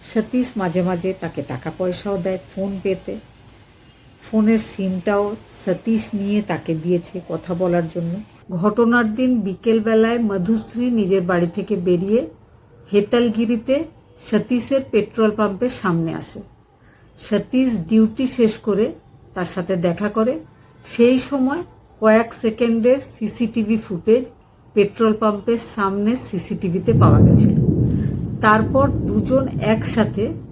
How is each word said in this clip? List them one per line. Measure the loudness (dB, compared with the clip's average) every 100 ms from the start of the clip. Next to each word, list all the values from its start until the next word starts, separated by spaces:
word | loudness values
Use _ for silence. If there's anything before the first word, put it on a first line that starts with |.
| -4
সতীশ | -4 -2 -4 -4 -4
মাঝে | -2 0 -2
মাঝে | -2 -4 -6
তাকে | -8 -8 -10
টাকা | -8 -10 -4
পয়সাও | -4 -4 -6 -4 -4
দেয় | -6 -8
ফোন | -8 -6 -4
পেতে। | -4 -4 -6 -14 -16 -20 -20 -20 -20 _ -20 _ -20 -20
ফোনের | -4 2 2 2 -2
সিমটাও | -6 -4 -2 0 0 0 -6 -14 -10
সতীশ | -4 -4 0 -2 -2 -6
নিয়ে | -2 -2 -2
তাকে | -6 -4 -4
দিয়েছে | 0 -2 -2 -14 -8
কথা | -10 -6 -2
বলার | 0 0 -2
জন্য। | -6 -6 -6 -10 -20 -10 -2
ঘটনার | 0 2 2 4 0 0
দিন | 0 0 -2
বিকেলবেলায় | -4 0 0 2 2 2 2 -2
মধুশ্রী | -2 0 0 -2 -4 0 0
নিজের | 2 0 2
বাড়ি | 0 0 -4
থেকে | -4 -2 0
বেরিয়ে | 0 2 0 -2 -12 _ _ _ -20 -2
হেতালগিরিতে | 0 2 0 0 0 0 -2 0 -2 -2 -12 _ -20
সতীশের | -2 -2 0 -4 0 -2 0
পেট্রোল | -2 -2 0 0 2
পাম্পের | -2 -2 -6 -2
সামনে | -2 0 -2 -6
আসে। | -12 -16 -18 _ _ _ _ _ -20 -20
সতীশ | -2 -2 0 0 2 0 2
ডিউটি | 4 4 0 -4 2
শেষ | 2 2 -2
করে | 0 -2 -4 -20 -20 -14
তার | -8 -6 -6
সাথে | -4 0 0
দেখা | 0 -2 0
করে। | 0 -2 -8 -20 -20 -20 -14
সেই | 2 4 4 0
সময় | -2 0 -2 -8 -16 _ 0
কয়েক | 4 4 2 -2
সেকেন্ডের | -4 0 0 2 2 2 -2 -8
সিসিটিভি | -8 -4 -4 -2 -2 -2 -2
ফুটেজ | -6 2 2 2 -14 _ _ -4 0
পেট্রোল | 0 2 0 2
পাম্পের | 0 0 -2 -4 -4 -4
সামনে | -2 0 0 -2 -4
সিসিটিভিতে | -8 -6 -6 -2 -2 2 4
পাওয়া | 6 8 8
গেছিল। | 8 6 4 2 2 0 0 -2 -4 -6 0
তারপর | 4 4 4 2 2 0 -2
দুজন | -2 2 0 0 -2 0
একসাথে | 0 0 0 0 0 -4 -6 -12